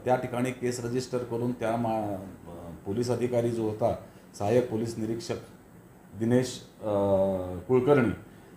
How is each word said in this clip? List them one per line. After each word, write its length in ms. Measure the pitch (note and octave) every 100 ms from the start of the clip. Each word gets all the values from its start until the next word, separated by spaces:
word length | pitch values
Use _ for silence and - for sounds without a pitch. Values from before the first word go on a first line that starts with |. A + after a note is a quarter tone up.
| B2
त्या 100 | B2+
ठिकाणी 360 | B2+ A#2 B2+
केस 340 | B2+ A#2+ B2 A#2
रजिस्टर 320 | B2+ B2 B2
करून 340 | B2 A#2 A#2+
त्या 240 | B2 A2 A#2
मा-, 400 | A#2 A2 G#2 F#2+ F#2+ F2+ E2+ E2+ F2 E2 -
पोलीस 240 | G#2+ A#2+
अधिकारी 420 | A#2 A#2+ A#2+ A#2
जो 120 | A#2
होता, 320 | G#2+ G#2+ A#2 F2 - - - -
सहाय्यक 300 | G2+ B2 B2
पोलीस 260 | A2 A#2 A2+
निरीक्षक 380 | A2 A#2 - A2 - - - - - - - G2+
दिनेश, 420 | A2+ B2 B2+ - - -
अ, 100 | A2 G2+ G2+ F#2+ F#2+ F#2 F2+ F2+ E2+
कुलकर्णी, 440 | B2+ B2 C#3+ A2 F2 - - -